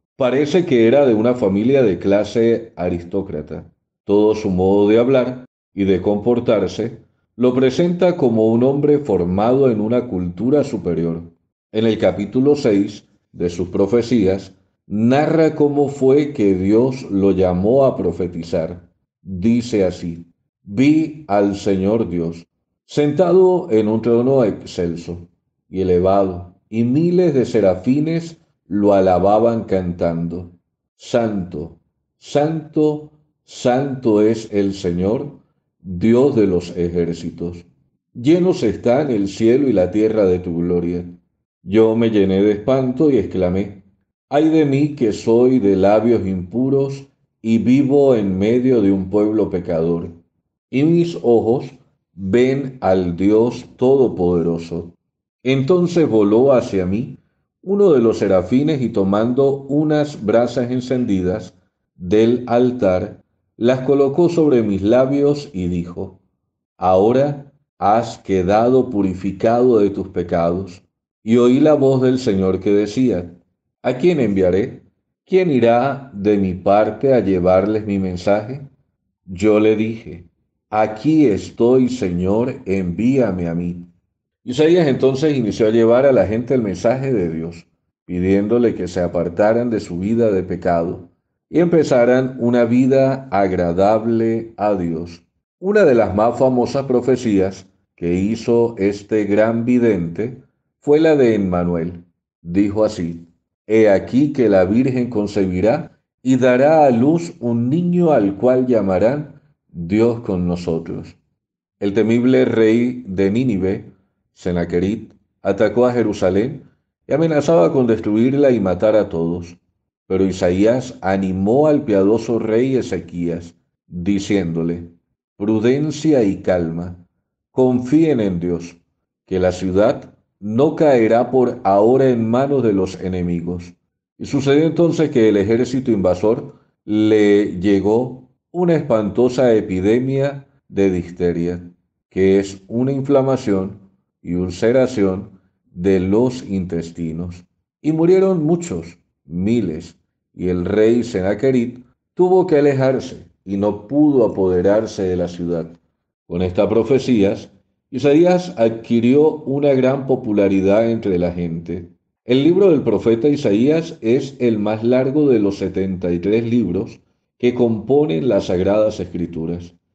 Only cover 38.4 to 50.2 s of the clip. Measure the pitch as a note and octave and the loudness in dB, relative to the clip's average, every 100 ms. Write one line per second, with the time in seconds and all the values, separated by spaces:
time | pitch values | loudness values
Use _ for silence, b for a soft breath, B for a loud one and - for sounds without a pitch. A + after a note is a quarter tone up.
38.4 | F3+ D3+ A2+ F#2 A#2+ B2+ D3 G#2+ G2 - | 2 0 -2 -2 0 0 0 -2 -4 0
39.4 | A2+ C3 C3+ G2+ F2+ G#2+ A2 G#2+ F#2+ F2+ | 2 2 2 2 2 2 0 2 2 0
40.4 | F2+ E2 F2 F2 E2+ F2 F2 - _ _ | -2 -4 -2 -2 -2 -6 -10 -18 _ _
41.4 | _ _ F2 G#2+ A2 A2+ A#2 G#2+ F#2+ F#2+ | _ _ -2 2 4 2 0 2 2 2
42.4 | G#2+ G2+ - C3 B2+ B2 D#3 B2+ F2 F#2+ | 2 0 0 0 0 0 0 2 -2 -2
43.4 | F2+ F#2 G2+ - _ _ _ _ - D3 | -2 -2 -6 -10 _ _ _ _ -4 0
44.4 | D#3 D#3+ D3 C3+ C#3+ - A2 F#2+ A2+ A#2 | 2 2 2 0 -2 -2 -4 -2 0 2
45.4 | B2+ C3 G2 F#2+ G2 A2 A#2 A2 F#2+ F#2 | 4 2 2 2 4 2 2 0 -2 -6
46.4 | F2 A2+ C3+ C#3 C#3 C#3 - _ _ _ | -6 -4 -2 0 -2 -6 -16 _ _ _
47.4 | A2+ A2+ A#2+ C3 C3 C#3+ C#3 A#2 G2 F#2 | -2 0 4 2 4 4 4 2 0 0
48.4 | G#2 B2 B2+ A#2+ G2 G2 F#2 G#2 G#2+ G#2+ | 0 2 2 2 2 0 0 0 0 0
49.4 | F#2 F#2 F2 E2 E2 E2+ F2 - | -2 -4 -4 -4 -2 -2 -6 -16